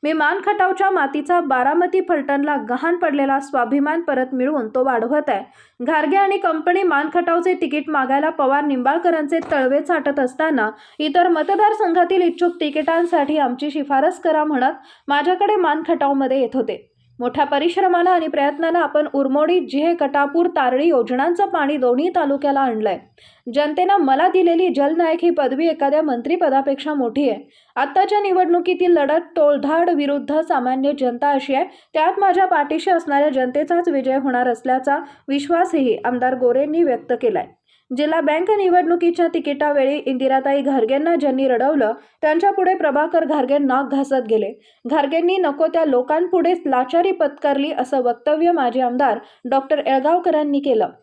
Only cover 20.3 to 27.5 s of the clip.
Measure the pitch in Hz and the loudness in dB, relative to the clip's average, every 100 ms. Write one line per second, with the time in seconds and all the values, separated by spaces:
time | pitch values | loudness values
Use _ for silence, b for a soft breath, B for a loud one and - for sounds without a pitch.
20.3 | 311 349 339 247 254 320 285 226 254 302 | 0 0 0 0 2 2 2 0 -2 -2
21.3 | 349 392 359 285 302 247 247 339 359 294 | 0 0 0 -2 0 0 2 0 0 0
22.3 | 277 285 277 269 220 214 180 _ _ b | 0 0 0 0 -2 -2 -4 _ _ b
23.3 | b - 247 302 311 370 403 277 262 359 | b -6 -2 -2 0 2 2 2 2 4
24.3 | 370 339 339 359 277 285 330 330 330 349 | 4 2 2 0 2 0 2 0 2 0
25.3 | 339 262 262 330 320 277 294 311 240 240 | 2 0 0 -2 0 0 0 0 -2 -2
26.3 | 349 320 269 277 277 294 294 247 277 285 | 0 2 2 0 -4 -4 -2 -2 0 -2
27.3 | 214 - | -2 -10